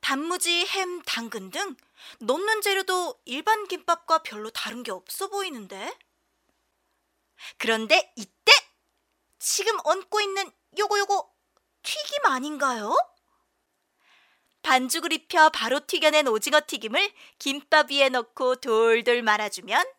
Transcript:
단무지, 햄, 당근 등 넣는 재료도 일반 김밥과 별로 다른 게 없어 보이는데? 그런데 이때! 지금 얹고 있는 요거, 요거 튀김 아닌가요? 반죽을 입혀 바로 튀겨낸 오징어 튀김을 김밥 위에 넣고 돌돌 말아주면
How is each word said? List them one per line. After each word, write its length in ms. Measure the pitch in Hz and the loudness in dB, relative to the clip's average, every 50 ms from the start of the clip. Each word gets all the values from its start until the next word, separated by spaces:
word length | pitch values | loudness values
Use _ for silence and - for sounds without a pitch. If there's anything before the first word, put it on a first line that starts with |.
단무지, 640 | - - 277 269 294 330 359 349 349 339 349 339 349 | -2 -4 -4 -4 -2 -4 -4 -2 0 0 0 0 0
햄, 340 | 403 - 392 381 359 359 349 277 | -2 -2 -4 -4 -4 -6 -10 -8
당근 480 | - - - 233 226 208 220 190 190 | -8 -8 -8 -8 -8 -10 -12 -12 -10
등 260 | 180 311 392 392 277 _ _ _ _ _ - - - _ | -8 -8 -8 -8 -8 _ _ _ _ _ -20 -20 -20 _
넣는 400 | - 208 254 311 381 415 440 427 | -4 -2 -2 -2 0 0 -2 0
재료도 640 | 392 403 392 392 381 381 370 370 359 330 254 _ _ | 0 0 0 0 0 0 -2 -2 -2 -4 -8 _ _
일반 420 | - 240 277 311 - 440 440 415 | -10 -10 -6 0 0 0 0 0
김밥과 520 | 359 381 330 - - 339 330 _ - 320 320 | -8 -10 -10 -2 -2 -2 -2 _ 0 0 0
별로 320 | - - 220 214 214 220 | 0 -4 -12 -12 -12 -10
다른 320 | - - - 214 208 240 247 | -8 -8 -8 -8 -10 -10 -10
게 80 | 233 | -10
없어 380 | 196 185 180 - - - 392 392 | -10 -10 _ -12 -10 -8 -8 -6
보이는데? 680 | 392 403 392 370 302 240 208 185 196 190 202 285 508 _ _ _ _ _ _ _ _ _ _ _ _ _ _ _ _ _ _ _ _ _ _ _ _ _ _ _ _ _ - - - _ | -6 -6 -6 -6 -8 -12 -14 -14 -14 -12 -12 -12 -12 _ _ _ _ _ _ _ _ _ _ _ _ _ _ _ _ _ _ _ _ _ _ _ _ _ _ _ _ _ -20 -20 -12 _
그런데 540 | - 214 226 220 220 214 302 - - _ _ | -2 0 0 0 2 4 4 4 4 _ _
이때! 360 | - 214 - _ _ _ - 508 554 - _ _ _ _ _ _ _ _ _ _ _ _ _ _ _ | -18 -18 -18 _ _ _ 6 6 6 6 _ _ _ _ _ _ _ _ _ _ _ _ _ _ _
지금 380 | - - - - 381 415 440 - - | -6 -4 -2 -2 0 -2 -2 -2 2
얹고 360 | 302 330 381 370 _ - 415 | 0 0 0 0 _ -2 -2
있는 300 | 415 403 392 392 392 339 _ _ _ _ _ - | -2 0 -2 -4 -6 -6 _ _ _ _ _ -2
요거, 200 | 415 415 415 403 | -2 0 2 0
요거 340 | 403 392 403 381 302 _ _ _ _ _ _ _ _ _ _ _ _ | 2 2 0 -2 -2 _ _ _ _ _ _ _ _ _ _ _ _
튀김 440 | - - 605 605 571 571 571 571 | -8 -8 -6 -6 -6 -6 0 0
아닌가요? 680 | 415 285 254 254 302 302 277 285 269 247 233 208 208 285 392 719 - _ _ _ _ _ _ _ _ _ _ _ _ _ _ _ _ _ _ _ _ _ _ _ _ _ _ _ _ _ _ _ | 0 0 0 -4 -8 -6 -4 -2 -2 -2 -4 -4 0 0 0 0 -2 _ _ _ _ _ _ _ _ _ _ _ _ _ _ _ _ _ _ _ _ _ _ _ _ _ _ _ _ _ _ _
반죽을 500 | - 269 262 254 262 - 330 311 339 320 | 2 2 2 2 2 -4 -2 -2 -2 -4
입혀 380 | 311 _ _ - 349 311 311 | -4 _ _ 4 6 6 6
바로 300 | 311 - 226 226 254 294 294 | 6 2 -2 -2 -2 -2 -2
튀겨낸 400 | - - 311 - 311 302 302 302 | -2 -4 2 2 4 4 4 2
오징어 340 | 269 220 214 208 294 277 302 294 | 4 0 0 0 4 2 2 2
튀김을 460 | - - 247 214 214 214 311 392 403 - _ - - _ _ | 2 -10 -8 -8 -4 -2 0 0 -2 -4 _ -20 -20 _ _
김밥 520 | - 277 269 294 - _ - 302 294 247 | -6 -4 -4 -4 -2 _ 4 4 4 4
위에 180 | 277 277 277 269 | 2 2 2 4
넣고 480 | 262 254 233 _ _ - 269 254 254 | 2 0 -4 _ _ -2 0 0 0
돌돌 680 | 247 - 269 226 220 226 226 226 233 233 247 240 240 233 | -2 -2 0 2 4 4 4 4 4 4 2 0 2 4
말아주면 640 | 220 208 208 214 208 - - 175 185 208 277 359 523 - | 2 2 2 0 -4 -6 -10 -8 -2 0 0 0 0 -6